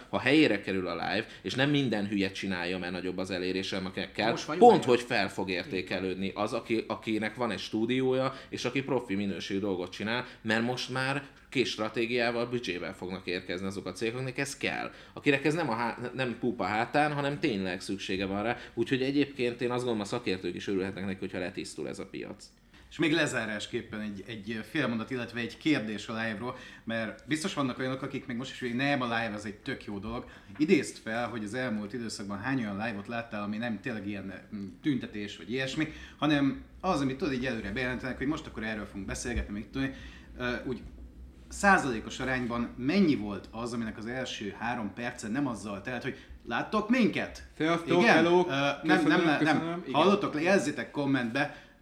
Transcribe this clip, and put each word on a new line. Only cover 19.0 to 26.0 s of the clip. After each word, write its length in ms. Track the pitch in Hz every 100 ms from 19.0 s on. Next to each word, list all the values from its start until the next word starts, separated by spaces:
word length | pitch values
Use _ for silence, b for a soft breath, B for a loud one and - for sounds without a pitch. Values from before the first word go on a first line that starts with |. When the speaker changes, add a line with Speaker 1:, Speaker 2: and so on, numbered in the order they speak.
Speaker 1:
egyébként 580 | 131 143 139 135 120 120
én 100 | 120
azt 80 | 123
gondolom, 220 | 123 110
a 40 |
szakértők 500 | 101 120 107 92 92
is 140 | 95 110
örülhetnek 360 | 95 95 95
neki, 140 | 98 95
hogyha 200 | 92 95
letisztul 500 | 90 92 - - 67
ez 100 | -
a 80 | -
piac. 380 | 65 50 98 - _ _ B B
Speaker 3:
És 80 | -
még 140 | 160
lezárásképpen 880 | 165 143 127 110 107 - 120 104 110
egy, 240 | 104 98 -
egy 340 | 113 101 113 107
fél 160 | 160 131
mondat, 240 | 113 113
illetve 300 | 127 113 117
egy 160 | 113 -
kérdés 520 | 160 147 110 101